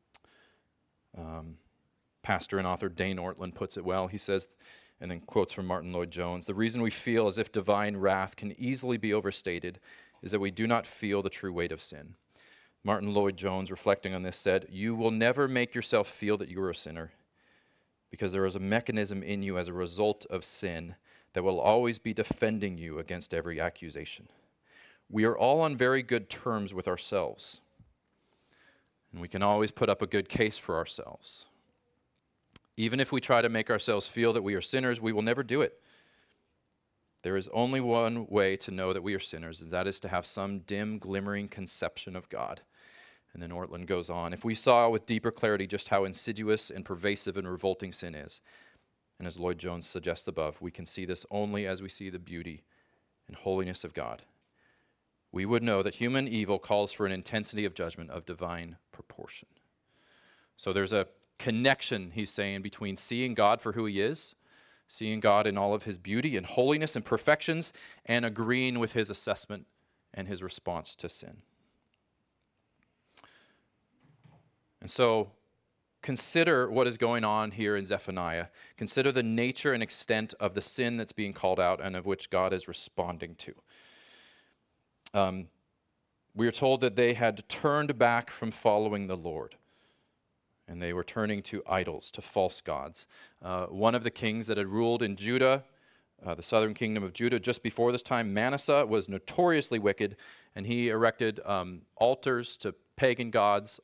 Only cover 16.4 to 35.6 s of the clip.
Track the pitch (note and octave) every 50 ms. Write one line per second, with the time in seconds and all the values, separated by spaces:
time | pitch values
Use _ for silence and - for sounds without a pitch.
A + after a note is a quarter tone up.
16.4 | F#2 D#2+ F2+ F#2 F#2+ F#2 E2 - - D#2 D#2+ E2 D#2+ D#2 - _ _ _ _ _
17.4 | _ _ _ _ _ _ _ _ _ _ _ _ _ _ - - G#2+ F#2+ F2+ G2
18.4 | F#2+ F#2+ F#2 G2 F#2+ G2 G#2+ A#2 A#2 - A2+ A2 G#2 G2 G2+ F#2+ F2+ E2+ G#2 G2+
19.4 | G2 G2 F#2+ F2+ F2 F2 F2 F2+ F2+ E2+ E2+ F#2+ G#2+ G#2+ G#2+ - - - - F#2
20.4 | F2+ - - - - F#2 E2+ E2 E2 E2+ F2+ - _ _ _ _ _ _ _ F#2
21.4 | F2+ F#2+ F#2 F2 B1+ G2 G#2+ A#2+ B2 A#2+ A#2 A2 - A2+ G#2+ - G#2 - - -
22.4 | - A2+ A2 G#2+ G#2 G2 F2+ E2+ E2 E2 D2+ D#2 - - F2+ F2+ E2 - - E2+
23.4 | D#2+ F2 E2 D2+ E2 F2 - - - E2 D2 D2 D2+ - - - - - _ _
24.4 | _ _ _ _ _ _ _ - - - - _ _ _ G#2 G#2+ G#2+ A2+ A#2 -
25.4 | G#2+ B2 C#3 D#3+ E3 D#3 C#3+ A#2 B2+ B2+ C3 C3+ B2 A#2 B2 A#2 G2 - - -
26.4 | - B2+ A2+ G#2+ G2+ F#2+ G2 F#2 F2+ G2 F2+ F2 - - G#2 G2 E2+ B1+ G#1 -
27.4 | - - - - _ _ _ _ - _ _ _ _ _ _ _ _ _ _ _
28.4 | _ _ _ _ _ _ _ _ _ _ _ _ _ _ - F2 F2 E2+ - F#2
29.4 | G2+ G2+ G#2 G#2 G#2+ G#2 - - B2+ A2 G2+ - A2 F#2 - G#2 F#2+ - - D3
30.4 | A2+ G#2+ - - - - F2 E2 E2 - - - - - - - - - - -
31.4 | - - _ _ _ _ _ _ _ _ _ _ _ _ _ _ _ _ _ _
32.4 | _ _ _ - - _ _ - A2 A2+ A#2 C3+ C3+ - - C3 - - C3 A#2
33.4 | A2+ A#2 A2+ A2 A2 - A#2 G#2 - - A2 G2+ F#2+ - - A#2 A#2 A#2 G#2+ A#2
34.4 | F#2+ G2+ G2+ F#2 F2 - - C3 C3 B2+ A#2+ A2+ A2+ A2+ A2 G#2 G#2+ A2+ A#2+ C3
35.4 | C3 A2+ B2 C#3+